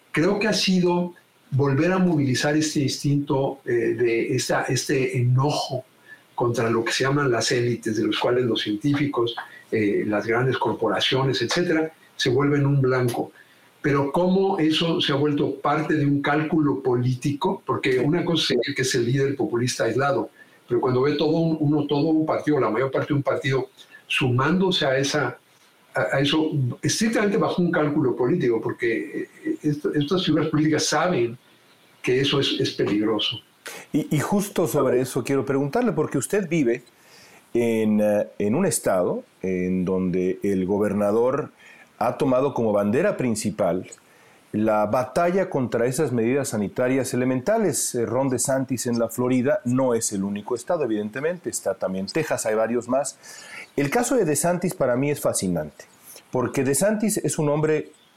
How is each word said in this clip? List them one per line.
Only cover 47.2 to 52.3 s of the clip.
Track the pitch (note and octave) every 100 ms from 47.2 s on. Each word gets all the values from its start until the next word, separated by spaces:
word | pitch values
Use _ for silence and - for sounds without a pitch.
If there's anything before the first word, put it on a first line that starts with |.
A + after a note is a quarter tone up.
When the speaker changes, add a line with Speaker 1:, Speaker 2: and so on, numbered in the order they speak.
| B2+ B2+ B2+ A3+ G3 - -
Speaker 2:
Eh, | B2 A2
Ron | B2 C#3
DeSantis | B2+ - C3+ - A#2+ B2
en | A#2+
la | A2+
Florida | - B2 B2+ B2+ D3+ B2
no | B2+ C3
es | A#2 -
el | G2+
único | G2 G2+ G#2
estado, | A#2+ - F3
evidentemente, | B2+ G#2+ G#2 C3+ D#3 F3+ A#2
está | - G2+
también | F#2+ F#2 F#2+ F#2+
Texas, | E3 C3